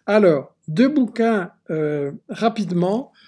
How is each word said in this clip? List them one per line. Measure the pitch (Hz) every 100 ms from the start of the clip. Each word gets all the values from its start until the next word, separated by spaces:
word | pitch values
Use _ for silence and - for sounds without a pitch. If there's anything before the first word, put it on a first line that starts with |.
| -
Alors, | 208 196 147 - _ -
deux | 156 269
bouquins, | 302 233 - 226 214 175 _ -
euh, | 160 151 147 143 - -
rapidement. | - 226 220 185 175 180 214 285 _